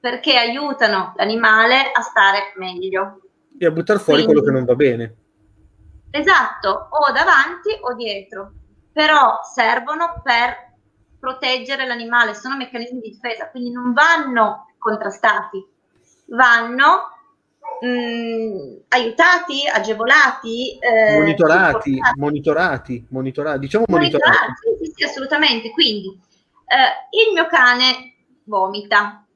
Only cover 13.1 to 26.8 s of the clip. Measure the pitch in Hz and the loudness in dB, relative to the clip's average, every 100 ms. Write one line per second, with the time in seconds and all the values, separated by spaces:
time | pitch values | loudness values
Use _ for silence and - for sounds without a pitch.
13.1 | - 247 226 220 254 247 240 247 247 311 | -12 -10 -10 -12 -10 -10 -6 -2 2 4
14.1 | 330 269 247 214 - - _ 220 214 214 | 2 0 0 0 0 -16 _ -4 -4 -6
15.1 | - 226 202 - 190 - _ _ _ _ | -2 0 0 -4 -14 -16 _ _ _ _
16.1 | _ - 233 247 233 233 247 285 370 - | _ -14 2 4 4 0 2 4 4 0
17.1 | - _ _ _ _ 294 - 247 247 240 | -16 _ _ _ _ -14 -8 -4 -4 -4
18.1 | 233 233 226 226 190 139 107 _ 247 233 | -6 -6 -6 -6 -8 -12 -18 _ -2 -2
19.1 | 226 339 359 339 277 285 220 208 208 233 | 2 4 4 -2 -6 -2 -2 -4 -4 2
20.1 | 294 269 - 226 226 254 - 247 220 214 | 4 4 0 -8 -8 -8 -4 0 4 4
21.1 | 208 160 160 160 170 180 147 147 135 - | 4 2 2 4 4 4 0 -2 0 0
22.1 | 139 147 147 143 151 180 131 - 123 113 | 0 -4 -2 -2 0 0 -2 -8 -12 -8
23.1 | 131 131 131 147 139 139 208 233 339 - | -8 -8 -6 -6 -6 -2 -2 2 2 2
24.1 | - 302 370 - 247 453 427 320 - - | 2 4 2 0 -4 -4 -4 -6 -6 -8
25.1 | - 269 302 302 226 220 - 277 208 190 | -6 -4 0 0 0 -6 -2 -2 -2 -10
26.1 | 190 _ _ _ _ - 262 | -16 _ _ _ _ -2 2